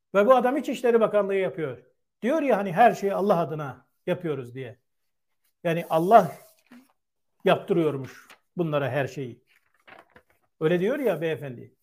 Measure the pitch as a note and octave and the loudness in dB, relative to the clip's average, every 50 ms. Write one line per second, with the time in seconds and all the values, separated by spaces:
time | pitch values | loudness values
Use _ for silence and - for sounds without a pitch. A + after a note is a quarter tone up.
0 | _ _ - F#3+ G#3 A#3+ C4 B3 A3 B3 C4+ D4+ A#3+ D#4 B3+ - - A#3+ A#3 A3+ | _ _ 0 4 4 6 6 4 4 2 0 -2 -4 -4 -4 -2 0 2 2 4
1 | A3 F3+ G3+ G#3 G3 F#3+ G3 G3 F#3 F3 - - D#3 C3+ A#2+ - - _ _ _ | 2 2 2 0 0 0 -2 -2 -2 -4 -4 -6 -8 -8 -8 -12 -18 _ _ _
2 | _ _ _ _ - A#3 D4+ D#4+ D4 C4+ A3+ F#3+ G#3 G3 D#3+ F#3 A#3+ A#3 - - | _ _ _ _ -4 -2 -2 0 0 0 0 0 -2 0 2 4 4 4 4 2
3 | G3+ G3 F#3+ F#3 F#3+ G#3 F#3+ E3+ E3+ C#3 D#3+ D3+ D3+ C3 A2 - _ _ _ _ | -2 -4 -2 0 0 2 2 0 0 -2 -6 -8 -10 -10 -12 -16 _ _ _ _
4 | _ F#3 F3+ F3+ F3 D#3+ D3 C3 B2 A#2 A#2+ C3 C3 A#2 G#2+ - _ _ _ _ | _ -6 -4 -4 -4 -6 -6 -6 -6 -6 -6 -6 -6 -10 -14 -20 _ _ _ _
5 | _ _ _ _ _ _ _ _ _ _ _ _ - E3+ D#3+ E3+ E3+ - E3 D#3+ | _ _ _ _ _ _ _ _ _ _ _ _ -2 -2 -2 -2 -2 -2 -2 0
6 | E3 F#3+ A3+ A3 F#3 D3+ - - - _ _ _ _ _ - - _ _ _ _ | 4 6 6 6 6 4 -2 -12 -20 _ _ _ _ _ -20 -20 _ _ _ _
7 | _ _ _ _ _ _ _ _ - F#3+ F3 - - - F#3 E3+ E3 D3+ C3+ C3+ | _ _ _ _ _ _ _ _ 0 2 2 2 0 -2 0 0 0 0 -2 -4
8 | C3 B2 - - - - - _ _ _ _ F3+ E3+ D#3+ D3 C#3+ C#3 B2 B2 D3 | -8 -12 -16 -20 -20 -20 -20 _ _ _ _ -6 -4 -2 -2 -2 -2 -2 -2 -2
9 | C3 B2+ - D3 C3+ A#2+ - - _ _ _ _ _ _ _ _ _ - - - | -4 -4 -6 -10 -12 -12 -14 -18 _ _ _ _ _ _ _ _ _ -20 -20 -20
10 | - _ _ - _ _ _ _ _ _ _ - D#3 D#3+ F3 F3 F3+ G#3+ C4+ D4 | -20 _ _ -20 _ _ _ _ _ _ _ -4 -2 0 0 0 0 0 -2 -2
11 | C#4 A3 F3 D3+ E3 D#3+ D#3 C3 D3 C#3 A#2+ A2+ A2+ - _ _ | -2 -2 -2 -2 -4 -4 -6 -6 -8 -12 -14 -14 -18 -20 _ _